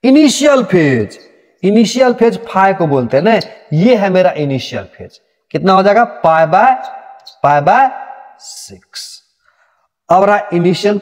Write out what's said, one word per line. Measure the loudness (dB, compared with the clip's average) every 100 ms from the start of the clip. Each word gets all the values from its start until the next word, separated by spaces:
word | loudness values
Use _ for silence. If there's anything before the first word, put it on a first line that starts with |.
इनिशियल | 4 4 4 2 0 0
फेज, | 2 0 2 0 -4 -10 _ _ _ _
इनिशियल | 0 2 2 0 0
फेज | 2 0 -2 -6
फाइव | 0 0 0
को | -2
बोलते | -2 0 0
हैं |
ना, | 0 -2 -4 -18 _
ये | 0 2 2
है | 0
मेरा | 2 0 -2
इनिशियल | -4 -6 -8 -12 -14 _
फेज, | -20 _ _ _ _
कितना | -4 0
हो | 2
जाएगा? | 2 2
पाई | 0 -2 0 2 2
by, | 2 2 0 -6 -18 -20 -20 -20 _
पाई | 0 0
by | 2 2 0 -2 -18 -20 -20 _
सिक्स। | -20 -20 -20 -20 _ -20 -20 -20 _ _ _ _ _ _ _ _ _
अब | 2
रहा | 2 0 -2
इनिशियल | -2 0 0 -2 -4